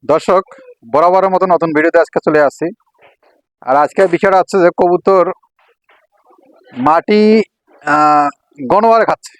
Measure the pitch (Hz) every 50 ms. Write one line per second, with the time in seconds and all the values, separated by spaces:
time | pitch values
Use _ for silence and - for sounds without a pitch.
0 | _ 120 143 160 - - 196 185 381 _ - - - - - _ _ 117 113 139
1 | 160 175 180 190 185 190 185 180 185 185 180 160 165 165 156 147 156 165 - 170
2 | 160 - - 170 - - 156 151 147 139 - - - 170 214 _ _ _ _ _
3 | _ - _ _ _ _ _ _ _ _ _ _ - - 131 143 147 139 - -
4 | 196 185 165 170 - 196 190 190 175 _ - 196 175 175 170 - 190 175 175 175
5 | - - 196 190 175 175 185 _ _ _ _ _ _ _ _ _ _ _ _ _
6 | _ _ _ _ _ _ _ _ _ _ _ _ _ _ - 123 123 143 156 170
7 | 160 - 214 214 214 214 220 220 202 _ _ _ _ _ _ _ - 147 147 151
8 | 151 151 151 147 147 143 - _ _ _ _ _ 143 123 165 196 214 226 226 226
9 | 214 175 165 - _ - _ _